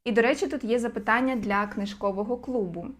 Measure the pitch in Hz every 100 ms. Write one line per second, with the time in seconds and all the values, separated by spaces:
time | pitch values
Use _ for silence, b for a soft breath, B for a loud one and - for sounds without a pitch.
0 | - 220 233 294 330 285 220 240 233 233
1 | 208 226 262 254 202 202 208 214 202 -
2 | 202 190 208 240 262 247 185 165 175